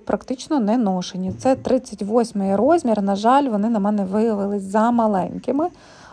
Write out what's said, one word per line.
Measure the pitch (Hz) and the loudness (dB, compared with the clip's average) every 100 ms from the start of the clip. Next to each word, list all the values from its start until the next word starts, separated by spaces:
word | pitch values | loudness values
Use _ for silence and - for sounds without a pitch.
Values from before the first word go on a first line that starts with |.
практично | - 202 - 269 - 302 | -2 -6 -4 -10 -2 -2
не | 202 240 | 2 2
ношені. | 208 185 175 180 185 - | 0 -2 -4 -6 -8 -2
Це | 254 269 | 0 0
тридцять | 233 254 254 196 | 0 -2 -2 -10
восьмий | 202 233 226 202 196 196 | -2 0 0 -2 0 2
розмір, | 254 339 254 214 | 4 2 2 0
на | 196 196 | 0 0
жаль, | 220 269 277 | 4 4 2
вони | 208 214 | 0 0
на | 226 | 0
мене | 196 208 | 0 0
виявились | 190 202 226 208 196 202 | -2 0 0 0 -2 -4
замаленькими. | 190 208 226 240 220 202 175 - - 277 349 - - - - | -2 0 2 2 2 0 -2 -6 -4 -2 -2 -6 -20 -20 -20